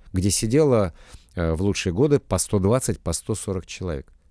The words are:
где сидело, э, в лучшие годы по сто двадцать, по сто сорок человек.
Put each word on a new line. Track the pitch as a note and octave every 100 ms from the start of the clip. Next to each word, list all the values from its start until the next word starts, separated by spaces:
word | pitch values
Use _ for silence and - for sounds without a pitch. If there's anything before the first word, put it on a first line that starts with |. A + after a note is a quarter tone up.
| -
где | F#2 F#2+
сидело, | - A2 C#3 D3+ A#2 F#2 - - - -
э, | - E2
в | D#2+
лучшие | G2+ - F#2+
годы | E2+ D3 C#3+
по | - F#2
сто | - G#2
двадцать, | F#2+ B2+ - F#2+
по | F2
сто | E2 -
сорок | G#2+ - F#2 -
человек. | - F#2 C#2+ - - _